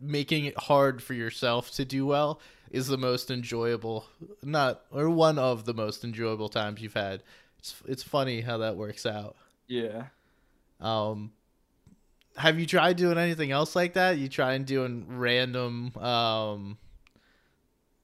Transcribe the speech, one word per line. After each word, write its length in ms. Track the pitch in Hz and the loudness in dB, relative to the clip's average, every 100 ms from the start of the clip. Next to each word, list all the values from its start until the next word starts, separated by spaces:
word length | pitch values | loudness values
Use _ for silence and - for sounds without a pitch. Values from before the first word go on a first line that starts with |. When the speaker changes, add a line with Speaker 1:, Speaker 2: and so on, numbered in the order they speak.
Speaker 1:
making 460 | 139 147 139 156 147 | -4 -2 0 0 -2
it 120 | - | -4
hard 440 | - 143 139 123 | 2 6 6 2
for 100 | - | -6
yourself 600 | 123 113 - 123 120 - | -6 -6 -2 0 0 -2
to 120 | - | -4
do 220 | 131 135 135 | -4 0 2
well 340 | 143 147 156 - - - | 2 2 -2 -10 -20 -8
is 160 | 127 131 | -4 -2
the 120 | 135 | 0
most 320 | 127 123 - | 0 0 -2
enjoyable, 760 | 131 117 117 117 117 113 110 - - 170 208 | -6 -4 -2 0 0 -2 -6 -8 -20 -20 -14
not, 420 | 139 156 131 120 _ | -2 2 2 0 _
or 200 | 135 156 | -2 2
one 280 | 165 160 151 | 6 6 6
of 280 | 131 117 110 | 2 0 -2
the 80 | |
most 280 | 113 107 - | -4 -4 -4
enjoyable 460 | 120 110 113 110 107 | -8 -4 -2 -2 -4
times 320 | 117 107 107 | -2 -4 -6
you've 140 | 110 | -6
had. 280 | 113 98 98 - - _ _ | -4 -4 -4 -12 -20 _ _
It's, 180 | - - - | -16 -14 -8
it's 160 | 127 | -8
funny 380 | - 147 135 117 | -2 0 0 -2
how 180 | 113 113 | -4 -2
that 180 | 110 95 | -2 -4
works 280 | 104 - | -8 -6
out. 320 | 120 107 104 - _ _ - | -4 -4 -8 -14 _ _ -8
Speaker 2:
Yeah. 380 | 123 113 107 131 _ _ _ _ _ _ - | -4 -4 -6 -12 _ _ _ _ _ _ -10
Speaker 1:
Um, 520 | 104 110 107 107 107 _ _ _ _ _ _ - _ _ _ - | -4 -2 -2 -4 -10 _ _ _ _ _ _ -20 _ _ _ 0
have 220 | 160 160 | 2 4
you 80 | 165 | 2
tried 300 | 180 165 180 | 4 4 4
doing 220 | 175 170 | 4 4
anything 320 | 170 165 147 | 2 0 0
else 260 | 139 156 180 | 0 0 2
like 180 | 175 | 2
that? 240 | 185 185 165 | 4 4 2
You 100 | 135 | -2
trying 360 | - 131 135 | 0 0 2
doing 420 | 135 135 127 120 - | 0 0 0 -4 -8
random, 880 | 123 123 123 127 127 123 120 120 117 | -2 2 2 2 0 -4 -4 -8 -6
um, 840 | 123 120 117 110 107 104 98 104 - - _ _ _ _ _ _ _ _ _ _ | -2 2 2 0 -2 -4 -8 -12 -16 -20 _ _ _ _ _ _ _ _ _ _